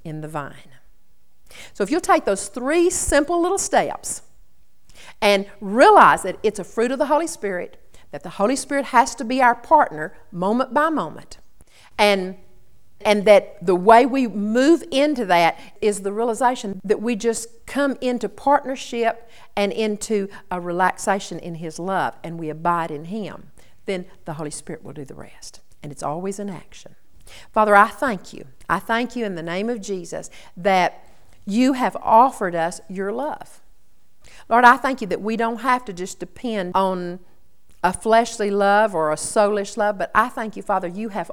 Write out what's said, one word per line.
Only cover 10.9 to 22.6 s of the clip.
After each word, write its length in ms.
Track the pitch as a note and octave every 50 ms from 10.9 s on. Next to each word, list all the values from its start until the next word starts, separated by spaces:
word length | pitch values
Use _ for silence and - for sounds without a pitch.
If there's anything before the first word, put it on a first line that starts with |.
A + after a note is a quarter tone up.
moment, 480 | D#4+ B3+ F3 D#3 - - - - - - - - - - - _ - - - - - -
and, 380 | G#3 G#3 G3+ G3 F#3 F#3 F#3 - - - - - - - - - - - - - -
and 180 | G#3+ G#3 G#3 F3+
that 400 | G#3+ G3+ F#3+ G3+ - - - F3
the 100 | G3 F3+
way 300 | F3 F3+ G#3+ A3+ A#3 C4
we 220 | B3 B3+ C4+ B3+
move 580 | A3 F3+ G#3 G3+ G#3+ A3 B3+ C4+ D4+ E4+ - E4+ -
into 340 | C4+ C4 D4 D4+ D4 B3 A3
that 340 | F3+ F3+ E3+ E3+ D#3+ E3 - - - - -
is 220 | - G#3 G3+ F#3+
the 100 | F#3+ G3
realization 640 | G3+ A3 A#3 B3 A3 G3+ - A#3+ B3+ - - G3+ F#3+ F#3+ -
that 160 | F#3+ G#3+ -
we 160 | G#3 A#3+ B3
just 320 | F#3+ A3+ A#3 A3 - - - - - -
come 320 | - - C4+ C#4+ C#4 A#3+ -
into 260 | B3+ B3 B3 A#3 G#3+ G3+
partnership 1040 | - - - C#4 C#4+ C#4 C#4 B3+ C4+ B3 - - B3 A#3 A3+ A3+ A3+ - - - - - - - -
and 160 | G3+ G3+ G3+
into 560 | - - A3 G#3+ G#3 G3+ - - A3 G3+ G3 G3 - - - -
a 100 | F3+ F3+
relaxation 800 | F3 F3 F3 F3 F#3 F3+ - - - G#3+ G3 G3+ - - F3 E3
in 160 | - F3 E3+
His 240 | D#3+ E3+ D#3+ D#3 -
love, 360 | E3+ F#3+ F#3+ F3 C#3+ A#2 - -
and 160 | - E3+ E3 E3
we 120 | E3 D3+
abide 400 | D3+ D#3+